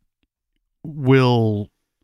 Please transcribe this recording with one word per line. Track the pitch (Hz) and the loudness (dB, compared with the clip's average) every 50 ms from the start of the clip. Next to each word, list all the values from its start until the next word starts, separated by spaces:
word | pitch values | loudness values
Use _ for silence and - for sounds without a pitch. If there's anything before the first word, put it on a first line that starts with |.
| _ _ _ _ _ _ _ _ _ _ _ _ _ _ _ _ | _ _ _ _ _ _ _ _ _ _ _ _ _ _ _ _
will, | - 175 147 156 131 127 135 135 127 123 123 117 113 110 107 104 104 - _ _ _ _ _ _ | -18 -16 -14 -6 0 2 2 4 4 2 2 0 0 -2 -2 -4 -8 -10 _ _ _ _ _ _